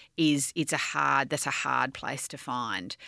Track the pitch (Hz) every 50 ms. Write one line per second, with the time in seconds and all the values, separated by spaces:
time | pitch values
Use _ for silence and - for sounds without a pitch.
0 | - _ - - 160 151 147 143 135 - - 165 156 - 160 139 - - - 147
1 | 143 139 139 139 139 - 147 139 - 139 - - - 135 127 123 127 135 - -
2 | - - 135 135 - - - 131 - 135 123 123 120 110 98 95 90 - - -
3 | -